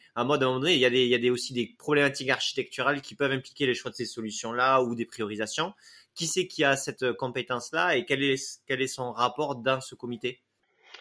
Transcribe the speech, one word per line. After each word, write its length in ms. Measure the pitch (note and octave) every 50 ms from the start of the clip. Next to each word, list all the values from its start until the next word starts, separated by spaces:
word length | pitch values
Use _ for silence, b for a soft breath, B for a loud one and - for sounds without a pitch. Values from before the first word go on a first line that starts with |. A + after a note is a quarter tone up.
| b b b
en 80 | A#2 A#2+
mode, 180 | C3 D3 C#3+ C3
à 40 |
un 20 | C3
moment 120 | B2+ B2+
donné, 120 | C3+ E3+ F3+
il 80 | C3+
y 60 | B2+
a 40 | B2
des, 120 | A#2+ C3 B2+
il 60 | A#2+
y 40 | B2
a 40 | A#2+
des, 100 | A#2+ B2
aussi 240 | B2 A#2+ - - C3
des 140 | B2 A#2 - - -
problématiques 520 | - - D3+ C#3+ C#3+ C#3 C#3 - C3+ C3
architecturales 720 | C3 - - - - C3+ B2 - - - B2+ C3+ D3 C#3 C#3
qui 120 | - A2
peuvent 180 | - C#3+ C3+ C3+
impliquer 340 | C3 B2+ - - - C#3+
les 80 | B2+ A#2+
choix 160 | - - B2+
de 60 | -
ces 100 | - B2
solutions-là 760 | A2 - A#2+ A2 G#2+ G#2 - - A2+ A#2 A#2+ B2+ C3 C3+ C3
ou 140 | C3 A#2+ A#2+
des 100 | A2+ A#2
priorisations. 680 | - - - A2 G2+ G#2+ G#2 A2 G#2+ - - D#3+ F#3 G3+ B B B B B B B -
Qui 100 | - E3+
c'est 220 | D#3 - F#3 F#3 F3+
qui 160 | - - D3+
a 120 | C#3 C#3
cette 360 | C3+ - - A#2+ - C3 B2 A2+
compétence-là 840 | - C#3 B2+ B2 C3 A#2+ - B2+ A#2+ B2 - - D#3+ F3 F3+ D#3+
et 80 | B2+ A#2
quel 180 | - C#3+ C3+ C#3+
est, 360 | C#3 C3+ C3+ - - - - _
quel 160 | - C3+ B2+ C3+
est 60 | B2+
son 240 | - - B2+ B2 A2
rapport 420 | A#2 A#2+ B2 - - D3+ C#3 C3+
dans 260 | A#2+ A2+ C3 C3+ B2+
ce 140 | B2 - -
comité ? 480 | - - A#2+ A#2+ A2 - B2 B2 - _ _ _ _ _ B B B B B B B